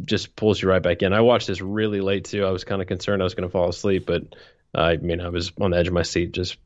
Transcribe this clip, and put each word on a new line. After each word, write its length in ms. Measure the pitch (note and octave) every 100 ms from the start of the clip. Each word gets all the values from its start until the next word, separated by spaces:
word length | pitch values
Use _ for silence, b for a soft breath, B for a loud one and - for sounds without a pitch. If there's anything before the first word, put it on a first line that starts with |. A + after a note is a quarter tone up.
just 320 | - G#2 - -
pulls 240 | G#2+ G2
you 80 | F#2+
right 140 | F#2
back 180 | F2 F2
in. 140 | F#2+
I 80 | G#2
watched 240 | A#2+ A#2 -
this 160 | F#2+
really 400 | F#2+ G#2+ G#2+ G2+
late, 240 | F#2+ G2 -
too. 180 | G#2
I 60 | F#2+
was 140 | F#2
kinda 200 | - G2
concerned 380 | F#2 F#2 - G2+
I 20 |
was 80 | F#2
gonna 140 | - F2+
fall 180 | F#2 F2
asleep, 340 | F2 G2+ F#2+
but, 200 | - E2+ - B B B _
I 240 | - E2 E2
mean, 240 | F2 E2+
I 80 | F2
was 220 | F2 F2 -
on 120 | G2
the 80 | F2
edge 80 | F2
of 60 |
my 80 | F2
seat, 300 | E2 E2+ F2
just 260 | - F2+ -